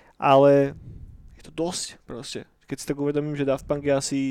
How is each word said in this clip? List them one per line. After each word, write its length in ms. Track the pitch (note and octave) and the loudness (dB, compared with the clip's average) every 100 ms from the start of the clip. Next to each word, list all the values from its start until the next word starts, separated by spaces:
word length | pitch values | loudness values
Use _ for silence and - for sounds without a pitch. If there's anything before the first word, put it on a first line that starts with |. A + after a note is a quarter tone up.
| _ | _
Ale 640 | - C#3+ C3+ C#3+ C#3 C#3 - - - - - - | -4 4 6 8 6 4 -4 -18 -20 -20 -20 -20
je 80 | - | -20
to 80 | - | -16
dosť, 460 | - E3+ E3+ - - | -6 -6 -6 -12 -16
proste. 380 | - B2 C3+ A2 - _ | -16 -16 -12 -14 -14 _
Keď 140 | - C3+ | -14 -12
si 100 | - | -10
tak 80 | |
uvedomím, 400 | C#3+ C#3+ D3 D3+ | -6 -4 -4 -4
že 80 | C#3+ | -4
Daft 220 | C3+ C3 | -4 -4
Punk 180 | - D3 | -4 -4
je 80 | C#3+ | 0
asi 300 | C3+ - C#3 C3+ | -2 -2 -4 -4